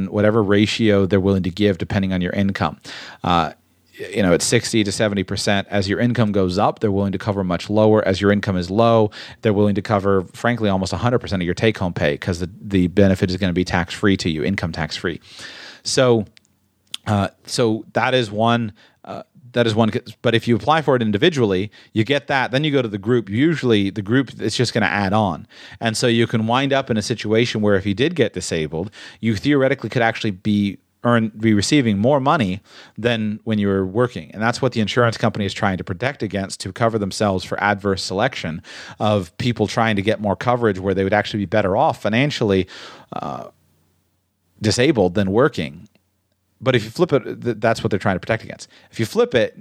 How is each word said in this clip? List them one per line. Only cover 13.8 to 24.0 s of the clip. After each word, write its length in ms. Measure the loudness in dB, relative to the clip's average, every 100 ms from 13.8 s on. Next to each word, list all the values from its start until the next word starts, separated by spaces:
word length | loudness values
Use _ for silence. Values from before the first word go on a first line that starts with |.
| -4 0 0 2
to 120 | 0
you, 140 | -2
income 280 | -2 -2 -4
tax-free. 500 | -6 -6 -6 -6 -8 -12 -20 -18 -18 -20 -14
So, 420 | -4 2 4 4 0 _ _ _ _ _ _ -10 -2
uh, 240 | 0 0 -6 -8
so 400 | 0 0 0 -4
that 200 | 0 2
is 160 | 2 0
one, 440 | 0 2 2 -2 -10 _ _ -16
uh, 180 | -16 -16 _ -4
that 120 | 0 2
is 80 |
one 180 | 2 2
c-, 80 | 0 -8 -6
but 140 | 0 0
if 100 | 0
you 80 | 0
apply 240 | 2 2
for 140 | 2 2
it 40 |
individually, 720 | 2 2 2 2 2 0 -4 -10 -6
you 100 | -2
get 240 | 0 0 0
that, 240 | -2 0
then 120 | 0 0
you 60 |
go 100 | 0
to 60 | 0
the 80 | -4
group. 320 | 0 0 0
Usually 600 | 0 0 2 2 2 2
the 120 | -4